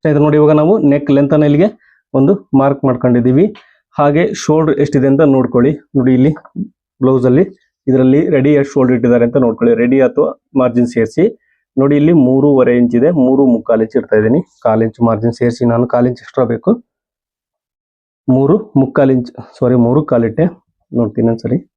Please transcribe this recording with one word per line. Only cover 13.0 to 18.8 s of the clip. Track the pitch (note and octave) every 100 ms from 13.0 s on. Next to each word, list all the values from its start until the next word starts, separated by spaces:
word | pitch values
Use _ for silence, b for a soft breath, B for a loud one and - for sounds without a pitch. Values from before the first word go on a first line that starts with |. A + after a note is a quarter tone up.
| C#3+ E3+
ಮೂರು | B2+ C3+ C3+
ಮುಕ್ಕಾಲು | A#2 - A2+
ಇಂಚ್ | A2 B2+
ಇಡ್ತಾ | - A2
ಇದ್ದೀನಿ. | A2 C#3+ - _
ಕಾಲು | A#2+ A2 A2+
ಇಂಚ್ | - A#2
ಮಾರ್ಜಿನ್ | A2 A2+ A#2
ಸೇರಿಸಿ, | A#2+ A#2+ A#2+
ನಾನು | A#2 B2+
ಕಾಲು | B2 B2
ಇಂಚ್ | B2
ಎಕ್ಸ್ಟ್ರಾ | - - A#2+
ಬೇಕು. | A#2 - A#3+ _ _ _ _ _ _ _ _ _ _ _ _ _ _ -
ಮೂರು | C3 C#3 G3+ - C3+